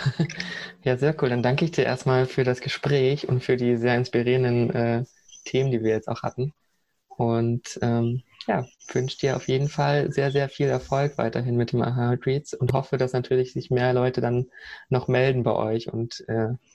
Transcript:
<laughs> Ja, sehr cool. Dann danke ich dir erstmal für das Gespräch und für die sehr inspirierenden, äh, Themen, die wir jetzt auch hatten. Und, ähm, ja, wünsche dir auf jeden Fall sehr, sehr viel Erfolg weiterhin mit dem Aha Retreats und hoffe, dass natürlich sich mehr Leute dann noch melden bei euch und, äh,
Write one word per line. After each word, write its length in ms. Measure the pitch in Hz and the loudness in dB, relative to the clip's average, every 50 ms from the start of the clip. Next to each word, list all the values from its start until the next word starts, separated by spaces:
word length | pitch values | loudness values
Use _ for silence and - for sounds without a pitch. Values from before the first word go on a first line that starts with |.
| - 139 - - 165 - - - | -2 -2 -2 -2 -2 -4 -4 -8
<laughs> 460 | - - - - - - - - - | -10 -10 -10 -10 -12 -14 -12 -6 -2
Ja, 140 | 131 127 127 | -2 0 2
sehr 180 | 135 147 156 - | 2 0 0 2
cool. 80 | - 127 | 0 0
Dann 140 | 120 120 117 | 2 2 2
danke 220 | 120 131 147 170 | 2 2 2 0
ich 60 | 160 | 0
dir 140 | 170 - 127 | 2 0 0
erstmal 400 | 117 123 127 - 135 131 127 131 | 0 0 0 0 2 4 4 2
für 180 | 131 - - 131 | 2 0 0 0
das 160 | 123 123 - | 0 0 -2
Gespräch 680 | - 143 - - - 139 143 139 131 131 139 147 - - | -4 -8 -6 -4 -2 0 2 2 2 2 2 0 -2 -2
und 120 | 131 127 - | -2 0 2
für 120 | - 131 127 | 2 0 2
die 200 | 123 120 123 117 | 2 2 2 2
sehr 180 | 117 123 120 | 2 2 2
inspirierenden, 760 | 120 123 - - 120 120 123 123 131 127 123 120 120 120 117 | 2 0 0 0 0 2 2 2 2 2 2 2 2 2 2
äh, 320 | 117 120 117 117 117 117 123 - _ _ _ _ - - - | 2 0 0 2 0 0 -2 -4 _ _ _ _ -20 -18 -8
Themen, 260 | - - 131 135 135 | -4 0 0 2 2
die 120 | 127 113 110 | 0 0 2
wir 80 | 110 | 0
jetzt 160 | 110 110 - - | 0 0 -2 -4
auch 160 | 117 - - | -6 -6 -6
hatten. 300 | - - - 127 147 - _ _ _ _ _ _ _ _ _ _ - | -6 -4 -4 -4 -6 -6 _ _ _ _ _ _ _ _ _ _ -12
Und, 720 | - - 123 117 113 117 117 117 120 120 - - - - | -6 -2 0 0 2 2 2 0 0 -2 -6 -8 -8 -4
ähm, 420 | - 120 117 117 117 117 120 127 - _ _ - - - | -2 0 0 2 0 0 -2 -4 -6 _ _ -10 -4 -2
ja, 180 | 208 165 127 - _ _ - - - | -2 -2 -2 -6 _ _ -12 -6 -4
wünsche 240 | 127 127 131 - - | -4 -4 -4 -4 -2
dir 160 | - 139 127 | -2 0 0
auf 120 | 131 - - | -2 -2 -2
jeden 220 | 131 135 143 147 | 0 0 0 -2
Fall 420 | - - 147 143 143 147 139 - | 0 0 0 2 2 2 0 0
sehr, 200 | 147 - 139 139 | 0 0 0 0
sehr 180 | 135 143 139 135 | 2 0 -2 -2
viel 180 | - - 143 135 | -2 -2 0 0
Erfolg 500 | 127 127 - - - 135 143 147 147 - | 0 -2 -2 -2 0 0 0 0 0 -2
weiterhin 380 | 117 113 117 120 123 123 120 120 | -2 -2 0 -2 -2 0 0 0
mit 140 | 120 117 - | 0 0 0
dem 80 | 120 | 0
Aha 280 | 117 - 123 123 120 120 | 0 0 0 0 0 0
Retreats 420 | 123 127 - 139 131 143 147 - - | 0 0 0 0 -2 -2 -2 -6 -6
und 200 | - 127 123 120 | -4 -2 0 0
hoffe, 240 | 135 143 - - 131 | 0 -2 0 -2 0
dass 160 | 131 127 127 | 0 0 0
natürlich 400 | 127 123 - 135 127 127 127 - | -2 -2 0 2 0 0 0 -2
sich 160 | 131 131 - | -8 -4 0
mehr 240 | 127 127 123 127 127 | 0 2 2 4 2
Leute 280 | 123 123 127 127 - | 2 2 2 0 0
dann 260 | 123 123 120 123 127 - - - - - - - - - | 0 0 0 0 -2 -4 -8 -20 -20 -20 -20 -14 -6 -2
noch 180 | 131 127 - - | -2 0 0 2
melden 360 | 127 123 127 135 131 127 117 | 2 4 4 4 2 2 2
bei 100 | 117 107 | 0 0
euch 380 | - 110 110 110 117 113 - - | 0 0 0 -2 -2 -4 -4 -6
und, 300 | 113 117 120 - - - - | -6 -6 -6 -8 -10 -8 -4
äh, 220 | 110 113 110 110 127 127 _ _ _ | -2 0 0 -2 -4 -6 _ _ _